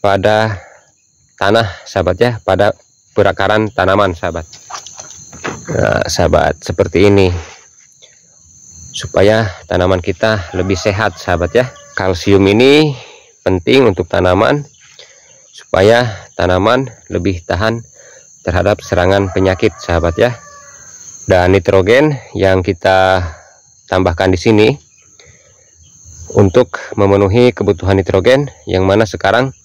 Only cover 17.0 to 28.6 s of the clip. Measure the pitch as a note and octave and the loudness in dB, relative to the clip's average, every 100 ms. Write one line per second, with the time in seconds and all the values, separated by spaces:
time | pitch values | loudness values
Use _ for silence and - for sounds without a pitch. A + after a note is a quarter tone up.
17 | _ F#2+ F2 F2+ - F2 A2 A#2 A#2 _ | _ -6 -4 -6 -6 -4 -2 -4 -10 _
18 | - - _ - F#2 F2 F#2 G#2 - F2 | -20 -20 _ -12 -4 -2 0 -2 -2 0
19 | F2+ G2 G2 F#2+ F#2+ F#2 - - - E2+ | 2 0 0 0 -2 0 -2 -4 -4 -2
20 | E2+ E2 A#2+ B2 - - - - - - | -2 0 -2 -2 -18 -20 -20 -20 -20 -20
21 | - - - F#2 F2+ F#2+ - F#2+ F#2 B2 | -20 -18 -2 0 2 2 2 0 4 2
22 | D3+ C3+ - G2+ F#2+ F#2+ F#2 F#2 F#2 F#2+ | 2 -2 -10 -2 0 0 -2 -2 0 2
23 | F#2+ F#2+ F2 - - _ _ _ _ F#2 | 2 0 -2 -12 -20 _ _ _ _ -2
24 | F#2 F2 F#2+ F#2 A#2 G#2+ A2 C#3+ _ _ | -2 0 0 0 2 4 2 0 _ _
25 | _ _ - _ _ _ _ _ _ _ | _ _ -20 _ _ _ _ _ _ _
26 | - - - - G2 B2 B2 - - - | -20 -20 -6 0 2 2 0 -6 -12 -2
27 | G2+ G2 G2+ A2+ B2 - G2+ F2+ F#2 G2 | 0 2 2 4 2 2 -2 -2 0 -2
28 | F#2+ F#2+ F#2+ C3+ C#3+ - | 0 0 2 2 0 -10